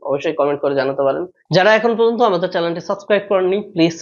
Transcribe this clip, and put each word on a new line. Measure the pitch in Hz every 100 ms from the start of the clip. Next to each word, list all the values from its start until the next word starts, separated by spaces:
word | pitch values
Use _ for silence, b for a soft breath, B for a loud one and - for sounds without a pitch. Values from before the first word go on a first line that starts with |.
অবশ্যই | - 139 139
কমেন্ট | 151 143 143
করে | 147
জানাতে | 139 135 139
পারেন। | 139 147 180 _ _
যারা | 160 190
এখন | 220 233 220
পর্যন্ত | 226 233
আমাদের | 233 180 180
চ্যানেলটি | 180 170 170
সাবস্ক্রাইব | 170 196 - 202 202
করেননি, | 196 185 196
please | 208 165 165 165